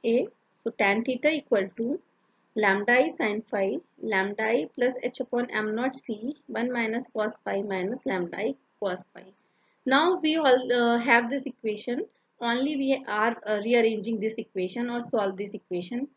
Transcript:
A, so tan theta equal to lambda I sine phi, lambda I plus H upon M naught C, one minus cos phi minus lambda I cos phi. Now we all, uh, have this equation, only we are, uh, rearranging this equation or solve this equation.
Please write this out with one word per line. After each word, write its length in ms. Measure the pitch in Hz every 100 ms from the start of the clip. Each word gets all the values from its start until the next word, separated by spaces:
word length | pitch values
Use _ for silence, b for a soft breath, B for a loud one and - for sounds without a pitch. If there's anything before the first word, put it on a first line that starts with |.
| 233
A, 220 | 233 381 _ _ _
so 80 | 226
tan 320 | - 202 208
theta 260 | 233 254 302
equal 400 | 320 - 214 190 -
to 220 | 233 330 _ _ _ _ _
lambda 380 | 220 208 196 202
I 160 | 247 311
sine 340 | - 214 208
phi, 360 | - 208 196 277 _ _
lambda 440 | 220 196 196 208
I 220 | 220 247 302 -
plus 180 | 247 254
H 160 | 247 -
upon 320 | 240 240 247
M 240 | 214 214
naught 220 | 220 262 262
C, 400 | - 208 233 302 -
one 260 | 220 240
minus 360 | 247 220 226 240
cos 280 | 220 214 240
phi 180 | - 196
minus 440 | 208 190 185 254 -
lambda 320 | 190 175 180
I 160 | 226 269 _ _
cos 260 | 196 180 -
phi. 120 | - - _ _ _ _ _
Now 360 | - 269 339 349
we 140 | 311 320
all, 360 | 294 254 254
uh, 260 | 240 240 233
have 300 | 233 240 233
this 180 | 277 254
equation, 600 | - 220 208 - 247 427 _ _ _
only 360 | 240 240 277 294
we 280 | 269 269 269
are, 280 | 208 220 233
uh, 140 | 208 208
rearranging 560 | 214 240 226 214 202 226
this 140 | 214 220
equation 500 | - 190 180 240 240
or 120 | 240
solve 360 | 240 226 196 190
this 180 | 202
equation. 520 | 180 _ 180 175 240 285